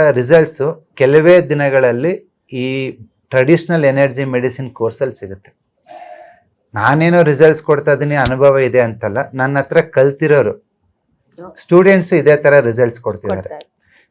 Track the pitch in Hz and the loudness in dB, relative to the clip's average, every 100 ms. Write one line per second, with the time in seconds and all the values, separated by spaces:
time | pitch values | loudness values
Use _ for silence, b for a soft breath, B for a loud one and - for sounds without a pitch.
0 | 156 123 123 165 151 - 139 160 _ - | 2 0 2 2 2 -4 -8 -8 _ -2
1 | 131 147 160 180 143 147 143 135 127 120 | 2 4 4 4 2 -2 -2 0 0 0
2 | 151 196 - _ _ 131 127 135 131 110 | -4 -6 -12 _ _ -10 -8 -6 -8 -12
3 | 104 _ _ 131 131 165 - 170 143 135 | -20 _ _ 0 2 0 0 -2 0 0
4 | 139 123 135 127 127 123 131 - 113 113 | -2 -2 -6 -4 -4 -6 -12 -8 -8 -6
5 | 135 117 98 95 _ _ _ _ _ B | -8 -10 -16 -18 _ _ _ _ _ B
6 | B B B B B _ _ 107 110 147 | B B B B B _ _ -4 -2 0
7 | 165 175 156 135 156 156 - 147 151 143 | 2 2 2 4 2 2 -2 -2 0 -2
8 | 147 147 123 131 139 135 131 120 117 104 | -2 -2 -2 2 2 2 0 0 -2 -4
9 | 107 104 139 131 131 139 139 165 160 - | -8 -6 -8 -6 -4 -4 -2 -2 0 0
10 | 135 139 156 147 107 - _ _ _ _ | 0 0 0 0 0 -6 _ _ _ _
11 | _ _ _ - 180 - - 170 190 190 | _ _ _ -20 -20 -20 0 2 4 2
12 | 175 180 139 147 147 143 117 113 120 113 | 0 0 2 2 4 2 2 0 -2 -4
13 | 113 101 101 95 95 151 - _ _ _ | -10 -8 -8 -8 -10 -18 -20 _ _ _
14 | _ | _